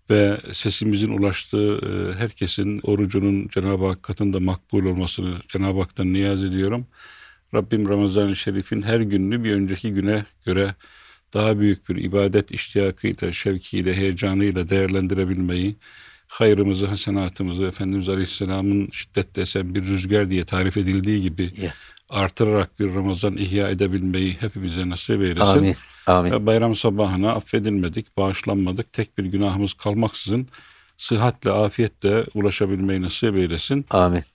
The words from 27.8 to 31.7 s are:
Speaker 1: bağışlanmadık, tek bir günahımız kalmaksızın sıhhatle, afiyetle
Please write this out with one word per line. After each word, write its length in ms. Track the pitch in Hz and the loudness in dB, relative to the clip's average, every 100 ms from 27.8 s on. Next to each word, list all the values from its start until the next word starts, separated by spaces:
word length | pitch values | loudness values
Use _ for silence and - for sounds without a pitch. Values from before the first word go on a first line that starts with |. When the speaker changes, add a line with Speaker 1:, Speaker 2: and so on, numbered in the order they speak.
| 87 - - - | -2 -4 -6 -2
Speaker 1:
bağışlanmadık, 760 | 98 95 - 98 90 98 - | -2 -2 -2 0 0 -2 -6
tek 260 | - 107 - | -6 -6 -4
bir 60 | |
günahımız 500 | 95 98 101 95 101 | -4 -2 0 0 -2
kalmaksızın 720 | - 104 104 110 - 95 117 127 - - - _ - | -2 -2 0 -2 -2 -4 -4 -4 -12 -20 -20 _ -12
sıhhatle, 520 | - 110 120 - - | -2 2 2 0 0
afiyetle 760 | 101 104 | 2 0